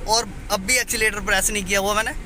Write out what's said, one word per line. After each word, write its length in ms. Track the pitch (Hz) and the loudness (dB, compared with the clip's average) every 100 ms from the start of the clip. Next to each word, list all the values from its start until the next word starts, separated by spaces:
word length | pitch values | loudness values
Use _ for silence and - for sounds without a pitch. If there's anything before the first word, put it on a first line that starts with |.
| - | 0
और 200 | 226 220 - - | 0 0 -6 -4
अब 100 | 202 | -2
भी 160 | 190 254 | 2 0
accelerator 420 | 233 233 220 202 | 2 0 0 0
प्रेस 280 | 196 196 190 | 0 2 2
नहीं 140 | 208 | 0
किया 160 | 180 202 | 0 0
हुआ 140 | 196 | 2
मैंने। 280 | 208 226 311 | 2 0 -4